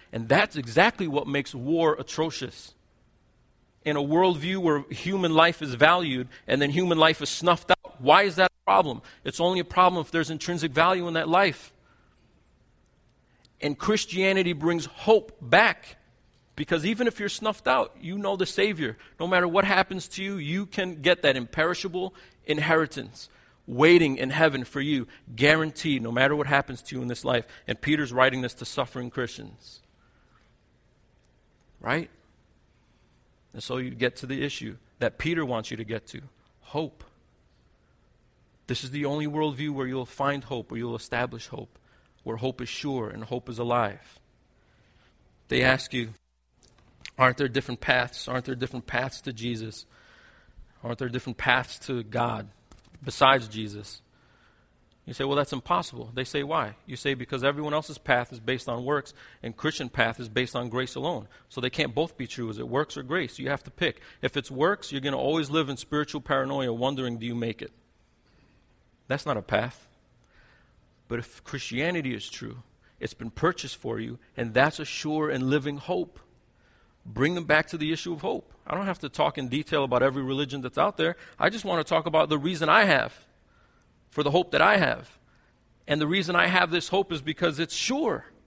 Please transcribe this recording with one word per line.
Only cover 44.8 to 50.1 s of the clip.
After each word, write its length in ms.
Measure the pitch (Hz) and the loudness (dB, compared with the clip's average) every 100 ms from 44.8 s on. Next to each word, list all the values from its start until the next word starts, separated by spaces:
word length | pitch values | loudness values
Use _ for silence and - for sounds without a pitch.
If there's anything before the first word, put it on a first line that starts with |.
| _ _ _ _ _ _ - | _ _ _ _ _ _ -4
They 160 | 127 | 2
ask 300 | 127 131 - | 2 2 -2
you, 220 | 127 113 107 _ _ _ _ _ _ _ _ - - | -6 -6 -10 _ _ _ _ _ _ _ _ -10 2
"Aren't 200 | 127 127 | 2 4
there 100 | 135 | 0
different 320 | 120 - 120 | -2 -4 -2
paths? 480 | - 127 123 - - | 2 2 0 -6 -6
Aren't 160 | 127 | -6
there 120 | 127 131 | -4 -6
different 320 | 123 123 - | -6 -6 -6
paths 340 | 123 131 - | -4 -4 -6
to 100 | 139 | -10
Jesus? 540 | 113 120 113 110 - - _ - | -8 -6 -6 -8 -14 -20 _ -20